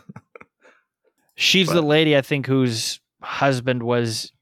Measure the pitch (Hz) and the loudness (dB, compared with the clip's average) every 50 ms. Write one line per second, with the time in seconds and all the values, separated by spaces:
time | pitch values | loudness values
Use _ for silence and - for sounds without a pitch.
0 | - - - - - _ - - - - _ _ _ - _ _ _ _ _ _ | -16 -18 -20 -20 -20 _ -20 -20 -20 -20 _ _ _ -20 _ _ _ _ _ _
1 | _ _ _ _ _ _ _ - - - - 190 190 156 - 175 156 147 151 156 | _ _ _ _ _ _ _ -4 0 2 2 4 2 2 2 0 2 2 4 4
2 | 160 156 147 139 131 - 156 143 127 123 131 135 131 123 113 113 - - - - | 4 4 4 2 2 0 -2 -4 -2 0 0 2 2 0 0 -2 -6 -6 -8 -10
3 | _ _ _ _ - - - - - 139 135 123 117 131 127 123 117 117 123 120 | _ _ _ _ -14 -12 -6 -2 0 0 0 0 -2 -2 -4 -2 -2 -2 -2 0
4 | 120 113 110 113 - - - _ | 0 -2 -4 -6 -8 -12 -16 _